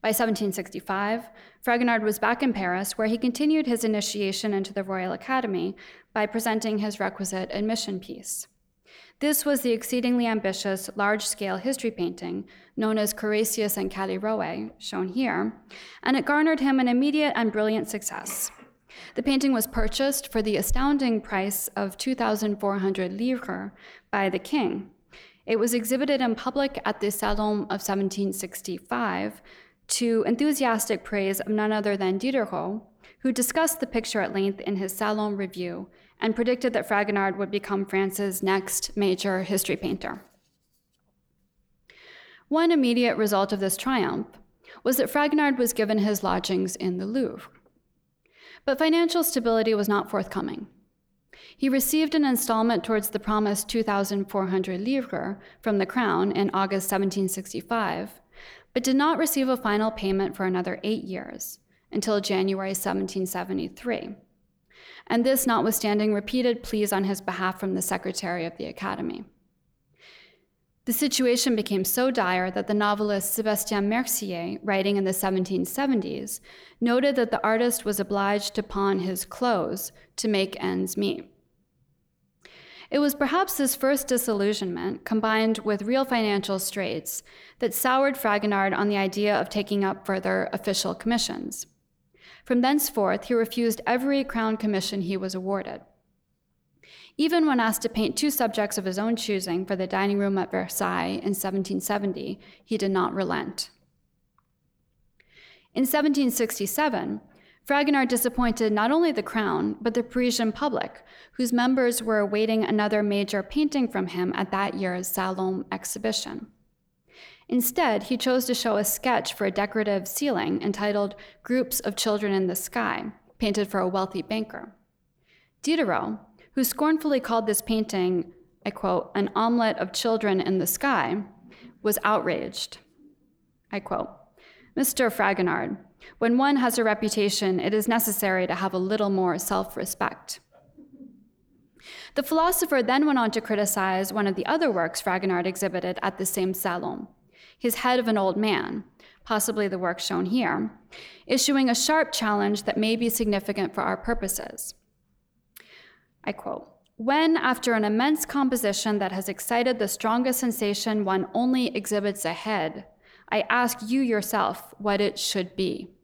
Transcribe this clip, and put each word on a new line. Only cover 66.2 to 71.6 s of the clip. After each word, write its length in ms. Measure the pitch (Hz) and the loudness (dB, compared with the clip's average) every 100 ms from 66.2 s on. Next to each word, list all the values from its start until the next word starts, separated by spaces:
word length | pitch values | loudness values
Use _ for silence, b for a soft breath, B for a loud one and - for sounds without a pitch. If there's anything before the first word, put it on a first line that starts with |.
| 214 254 247 240 | 0 0 2 0
pleas 300 | - 214 208 | -2 -2 0
on 120 | 196 | 2
his 160 | 190 190 | 0 0
behalf 380 | 190 180 185 185 | -4 -2 -2 -2
from 140 | 190 | -2
the 60 | 190 | -2
Secretary 640 | 185 190 185 185 190 175 | -2 -4 -4 -6 -4 -4
of 120 | 165 170 | -6 -6
the 80 | 156 | -10
Academy. 580 | - 196 196 170 - - _ _ _ _ _ _ B B B B B B _ _ _ | -6 -6 -4 -6 -6 -12 _ _ _ _ _ _ B B B B B B _ _ _
The 80 | - | -4
situation 640 | 233 294 - 254 247 269 | 0 0 2 2 2 2
became 280 | 220 | 0